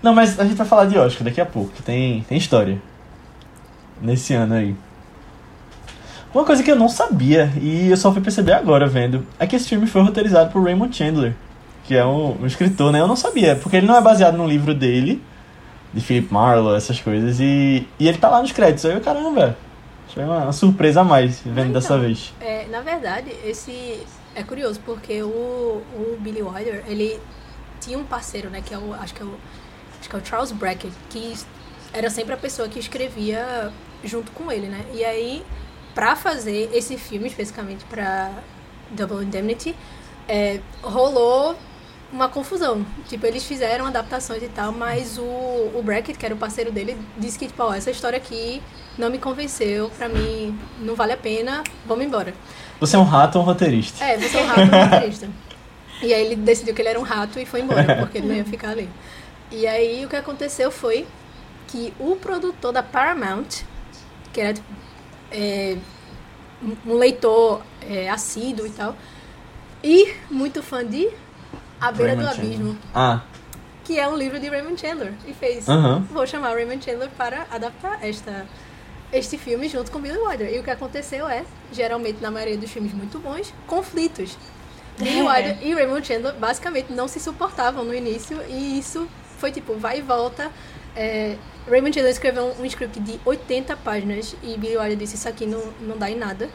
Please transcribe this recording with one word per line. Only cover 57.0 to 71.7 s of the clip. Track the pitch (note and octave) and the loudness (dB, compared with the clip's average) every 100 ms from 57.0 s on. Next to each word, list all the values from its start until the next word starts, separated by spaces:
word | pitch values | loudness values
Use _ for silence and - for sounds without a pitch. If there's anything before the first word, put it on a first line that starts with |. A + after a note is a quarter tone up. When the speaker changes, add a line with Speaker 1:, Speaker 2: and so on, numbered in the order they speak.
Speaker 2:
rato | C4 G#3+ G#3 B3+ | -2 -4 -4 -8
e | B3+ | -6
foi | B3 | -6
embora, | C4 - D3 - | 0 4 4 2
porque | - G#3+ | 0 -4
ele | G3+ | -4
não | G#2+ | -4
ia | G#2 | -4
Speaker 1:
<laughs> | |
Speaker 2:
ficar | - G#3+ | -8 -8
ali. | A3 F3+ F3+ - - - - - | -8 -8 -14 -20 -20 -20 -20 -14
E | A3 A3 | -4 -2
aí | A3 A#3 A#3+ C4+ | 0 0 -2 -6
o | |
que | C#4+ | -8
aconteceu | C#4+ C#4+ C#4+ - C4 | -8 -8 -8 -2 -2
foi | - A#3 A3+ E4+ - - - - - - | -2 -2 -2 -4 -16 -20 -20 -20 -20 -14
que | A#3+ A#3 - | -10 -10 -8
o | C4+ F#4 | -4 -4
produtor | G4 F4+ F4+ F4+ B3 | -4 -6 -6 -6 -4
da | B3 | -4
Paramount, | B3 C4 C#4+ F4 G3+ G3 C#4+ - - - - - - - - | -2 0 0 0 -4 -6 -8 -10 -12 -14 -16 -20 -20 -20 -12
que | - | -4
era, | G#3 | -4
tipo, | G#3 - G3+ - - - - - | -4 -10 -18 -20 -20 -20 -20 -14
é, | G#3 G#3 G3 G3 F#3 F3+ - - - - - - - | -6 -4 -2 -4 -6 -10 -20 -20 -20 -20 -20 -20 -10
um, | A3+ A3+ A3+ | -10 -8 -2
um | A#3 | 4
leitor, | B3 B3+ A3+ A3+ A3+ G#3 - - - | 4 4 2 4 4 0 -8 -18 -10
é, | G3+ F#3 | -8 -4
assíduo | G#3+ - A3 B3 A3 G#3+ | -6 -6 -8 -8 -8 -10
e | |
tal, | G#3 G#3+ - - - - - - - - - | -8 -10 -10 -18 -20 -20 -20 -20 -20 -20 -6
e | D4 E4+ G4+ - - | 6 8 8 2 -8
muito | C4+ C#4 D4+ | -4 -4 -6
fã | - C4 A#3+ | -8 -8 -6
de | C4 G4+ - - - - - - | -2 -2 -4 -20 -20 -18 -18 -18